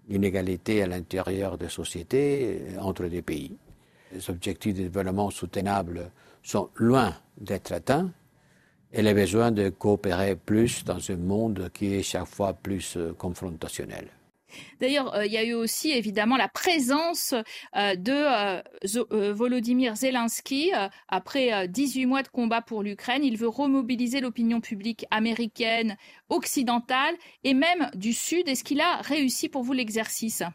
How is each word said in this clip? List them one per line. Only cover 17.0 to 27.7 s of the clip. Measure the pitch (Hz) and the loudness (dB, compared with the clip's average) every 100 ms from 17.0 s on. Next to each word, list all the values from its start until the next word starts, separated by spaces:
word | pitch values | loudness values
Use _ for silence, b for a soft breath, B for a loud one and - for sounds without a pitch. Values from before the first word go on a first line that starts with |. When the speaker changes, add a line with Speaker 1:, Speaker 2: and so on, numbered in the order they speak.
| 339 330 - 247 220 B B 190 | 2 -2 -2 -2 -4 B B 0
Speaker 2:
euh, | 202 | 0
de, | 185 190 | 0 0
euh, | 277 294 233 202 185 - - | 2 4 2 0 -2 -8 -8
Zo-, | 196 226 - | -4 -2 0
euh, | 214 202 | 0 0
Volodymyr | 208 247 254 226 247 254 | 0 2 2 2 2 2
Zelensky. | 214 262 254 233 - - 269 330 | 0 0 2 0 -4 -4 0 2
Euh, | 330 196 B B | 2 -2 B B
après, | - - 285 254 | -4 -2 0 2
euh, | 208 185 | 2 -2
dix-huit | 190 277 262 254 | 0 0 0 2
mois | 269 | 2
de | 262 | 0
combat | - 233 226 | -2 0 0
pour | - 220 | -2 -6
l'Ukraine, | 202 196 - 262 | -4 -6 -2 2
il | 277 220 | 2 2
veut | 233 | -2
remobiliser | 226 285 269 240 247 247 277 | 0 2 2 2 0 0 0
l'opinion | 254 226 226 233 | -2 0 2 2
publique | - 202 208 220 - | -2 -6 -6 -6 0
américaine, | 214 220 226 233 - 226 226 226 196 B B _ | 2 2 0 -4 -2 0 2 0 -2 B B _
occidentale | 320 - - 247 240 - 262 294 349 B B | -2 0 0 2 2 2 0 0 -2 B B
et | 262 | 2
même | 262 320 | 4 6